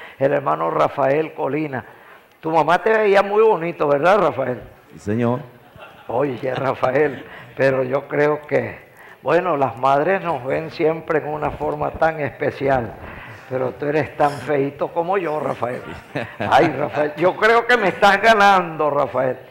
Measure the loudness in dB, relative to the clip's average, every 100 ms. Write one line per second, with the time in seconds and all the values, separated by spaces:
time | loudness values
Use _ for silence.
0 | -16 -2 0 2 0 -2 -2 0 0 2
1 | 0 2 -2 -4 -4 -2 -4 -6 -10 -20
2 | -20 -20 _ _ -2 0 2 2 2 2
3 | 4 4 4 4 4 4 -2 -2 0 2
4 | 4 4 2 0 -4 -6 -10 -20 _ -12
5 | -4 0 0 -2 -6 -20 -20 -20 -20 -20
6 | -6 -2 -2 -2 -6 -2 -2 0 0 2
7 | 0 -2 -14 -20 -14 0 2 2 0 -2
8 | -2 0 0 0 -2 -2 -2 -10 -20 -20
9 | -20 -10 0 0 0 0 -2 0 2 2
10 | 2 0 -2 -6 -4 -4 -6 -2 0 0
11 | -2 -2 -2 -4 -4 -4 -6 -4 -4 0
12 | 0 0 -6 -4 -4 -2 0 0 -2 -12
13 | -16 -16 -18 -18 -8 -4 -4 -4 -2 -2
14 | -2 -2 -2 -2 -4 -2 -2 -4 -6 -4
15 | -2 -2 -2 -4 -4 -4 -6 -8 -12 -16
16 | -12 -10 -10 -6 2 4 4 0 -4 -2
17 | -4 0 0 2 4 4 4 2 2 4
18 | 4 4 4 6 6 6 2 -2 0 0
19 | 0 0 -2 -4 -10